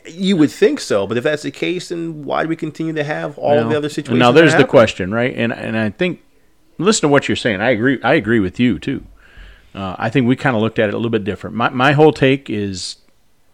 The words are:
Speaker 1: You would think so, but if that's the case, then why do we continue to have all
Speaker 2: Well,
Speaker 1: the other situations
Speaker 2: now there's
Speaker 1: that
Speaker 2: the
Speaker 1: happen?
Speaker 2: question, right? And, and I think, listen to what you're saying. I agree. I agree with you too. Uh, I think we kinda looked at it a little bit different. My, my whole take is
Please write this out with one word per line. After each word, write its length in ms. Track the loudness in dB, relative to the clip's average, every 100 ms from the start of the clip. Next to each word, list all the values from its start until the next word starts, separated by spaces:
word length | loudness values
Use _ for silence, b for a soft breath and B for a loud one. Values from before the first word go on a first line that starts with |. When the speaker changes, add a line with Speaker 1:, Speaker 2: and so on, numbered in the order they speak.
| -18
Speaker 1:
You 280 | -6 0 4
would 120 | 2
think 300 | 4 0 0
so, 260 | -2 -2 0
but 100 | -2
if 60 | -2
that's 180 | -4
the 80 | -6
case, 380 | -6 -6 -6 -8
then 340 | -8 -8 -10 -6
why 160 | -4
do 80 | -2
we 60 | -4
continue 380 | -6 -6 -6
to 100 | -4
have 340 | -6 -6 -8 -6
all 180 | 0 0
Speaker 2:
Well, 120 | 0
Speaker 1:
the 80 | -2
other 120 | -4
situations 300 | -6 -4 2
Speaker 2:
now 120 | 6
there's 220 | 6 6
Speaker 1:
that 40 | 6
Speaker 2:
the 60 |
Speaker 1:
happen? 80 | 4
Speaker 2:
question, 420 | 6 4 2 -4
right? 220 | -2 -2 -2
And, 180 | -4
and 240 | -4 -6 -4
I 140 | -4
think, 320 | -2 -4 -4 _ _ _ _ _ -4
listen 220 | -2 0
to 40 | 2
what 200 | 2 2
you're 60 | -2
saying. 260 | -2 -2
I 80 | 0
agree. 300 | 0 0 0
I 140 | 0 0
agree 240 | 2 0
with 200 | 0 0
you 200 | 0 0
too. 260 | -4 -8 -10 -20 b b b b b -10
Uh, 200 | -10 -6
I 100 | -2
think 180 | 0 2
we 80 | 0
kinda 220 | 0 0
looked 220 | 0 0
at 100 | -2
it 60 | 0
a 20 |
little 140 | -2
bit 140 | -2 -4
different. 300 | -8 -8 -4
My, 140 | -4
my 220 | 2 2
whole 220 | 6 4
take 360 | 6 2 2 -2
is 460 | -6 -6 -6 -10 -14 _ _ _ _ _